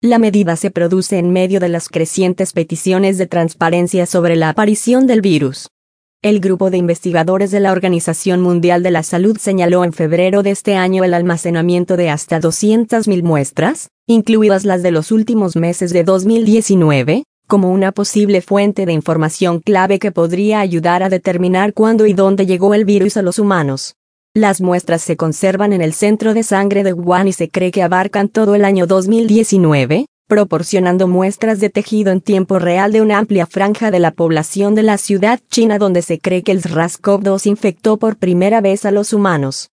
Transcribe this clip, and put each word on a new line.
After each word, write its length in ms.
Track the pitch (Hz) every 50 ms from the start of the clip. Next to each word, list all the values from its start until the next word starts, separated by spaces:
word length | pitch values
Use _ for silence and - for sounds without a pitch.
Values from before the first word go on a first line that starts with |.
La 180 | - 233 240 233
medida 380 | 226 220 190 208 202 170 170
se 160 | 165 - 196 190
produce 460 | - 175 170 180 185 180 - - 185
en 120 | 170 175
medio 300 | 180 185 185 185 190 196
de 80 | 180 175
las 200 | 170 170 - -
crecientes 640 | - 180 165 160 - - 190 180 180 - 190 180 -
peticiones 680 | - 165 160 - 160 - 190 185 185 196 196 190 185
de 100 | 190 175
transparencia 760 | - 175 165 165 - _ 175 165 170 175 175 175 - 190 175
sobre 300 | 175 - 185 170 170 170
la 140 | 165 160 160
aparición 580 | 156 - 214 208 214 208 - - 240 254 262
del 140 | 254 247 220
virus. 480 | 190 202 170 151 143 131 135 - - - _ _ _ _ _ _ _ _ _ _ _
El 180 | 208 214 208
grupo 300 | 180 196 190 180 196 190
de 80 | 180 180
investigadores 760 | 180 170 170 165 - 180 170 170 160 170 185 190 202 196 190
de 80 | 208
la 100 | 202 196
Organización 720 | 190 190 185 185 180 170 - - 160 - - 196 180 180
Mundial 420 | 180 180 180 175 165 175 175 175 175
de 80 | 185
la 140 | 175 165 160
Salud 340 | - - 170 180 208 220 214
señaló 460 | - 208 196 190 175 170 175 180 180
en 80 | 175 165
febrero 500 | - 175 156 160 170 180 185 185 202 202
de 80 | 196
este 240 | 196 196 - - 202
año 300 | 190 185 185 185 190 185
el 100 | 180 175
almacenamiento 840 | 175 175 180 170 165 - 175 170 165 160 175 175 175 180 175 185
de 140 | 175 180 160
hasta 300 | 147 151 - - - 165
doscientas 680 | 156 165 165 - - 208 214 226 240 220 - 226 214
mil 160 | 214 196 180 175
muestras, 680 | 170 160 147 139 - - - 151 190 302 - - - _ _ _ -
incluidas 560 | 233 226 208 - 226 220 214 208 196 190 196
las 180 | 202 185 180 175
de 80 | 185
los 220 | 170 156 156 - 220
últimos 420 | 220 220 214 240 226 202 185 160
meses 380 | 165 165 170 175 - 190 175 175
de 100 | 180 170
dos 220 | 175 190 190 185
mil 200 | 202 226 226 226
diecinueve, 760 | 208 208 226 214 - 196 190 170 156 147 139 127 135 156 226 294 _ _ _ _
como 240 | _ - 202 190 180
una 220 | 185 190 190 190 196
posible 480 | - 202 - - 214 208 202 202 185
fuente 440 | 180 - 202 202 202 202 202 - 196
de 100 | 175 165
información 680 | 156 147 - 160 160 156 156 - - 190 180 170 170
clave 400 | 156 - 208 190 185 190 202 185
que 100 | - 208
podría 480 | 175 - 170 170 175 180 202 214 214 214
ayudar 460 | 202 190 170 170 160 175 170 180 190
a 40 | 190
determinar 640 | 185 185 - - 180 175 180 180 185 185 196 208 202
cuándo 320 | - 214 220 226 220 214
y 100 | 214 196
dónde 320 | 180 196 196 196 196 190
llegó 280 | 185 185 175 185 202 208
el 100 | 208 220
virus 320 | 190 208 202 185 208 -
a 60 | 220 196
los 160 | 180 175 -
humanos. 560 | 214 202 196 180 151 139 135 135 - - - _ _ _ _ _ _ _ _
Las 260 | 214 214 208 196 -
muestras 420 | 185 180 180 180 180 - 170 165 -
se 140 | - 170
conservan 560 | 156 - 160 151 - - 190 190 190 208 208 202
en 100 | 185 170
el 100 | 160 160
centro 420 | - - 208 214 214 - 226 214
de 80 | 220 226
sangre 400 | - 208 190 196 202 196 196 202
de 120 | 196 185
Wuhan 340 | 170 175 175 180 180 190 196
y 40 | 185
se 160 | - 175 165
cree 220 | _ 190 185 180
que 140 | 175 208 185
abarcan 440 | 170 180 185 190 202 - 208 202 202
todo 280 | _ 226 220 202 202
el 80 | 208 202
año 240 | 196 196 190 175 170
dos 180 | 190 190 185
mil 220 | 190 220 226 233 226
diecinueve, 760 | 208 220 233 - - 196 180 160 151 143 131 120 151 185 269 - _ _ _
proporcionando 840 | _ 220 208 208 190 - 180 175 - - 196 185 180 180 185 190 185
muestras 500 | 180 180 185 190 202 - - 220 220 202
de 120 | 208 202
tejido 420 | - 208 202 - - 214 214 196 185
en 80 | 190
tiempo 380 | - - 208 190 190 180 196 185
real 340 | 170 175 175 185 196 202 214
de 80 | 220
una 160 | 220 214 208 202
amplia 280 | 214 208 208 190 170
franja 440 | - - 196 196 202 208 - 233 220
de 80 | 202 180
la 120 | 175 165
población 640 | - - 170 165 160 156 156 - - 196 196 202 214
de 80 | 214 214
la 160 | 220 214 196
ciudad 420 | - - 202 196 190 214 240 247 _ _
china 280 | - - 226 226 214 208
donde 240 | 208 196 185 175 175
se 160 | - 170 160
cree 240 | _ 190 185 185 175
que 100 | - 190
el 100 | 190 160
sars 360 | 175 165 156 170 175 - -
cov 240 | _ - 202 196 202
dos 240 | 196 196 196 -
infectó 500 | 214 202 208 - 214 175 _ _ 220 214
por 200 | 220 - 220 214
primera 440 | - - 180 180 175 185 202 214 233
vez 240 | 202 196 190 202 -
a 60 | 208
los 240 | 196 202 202 202 226
humanos. 560 | 208 202 190 175 151 139 135 135 - - _ _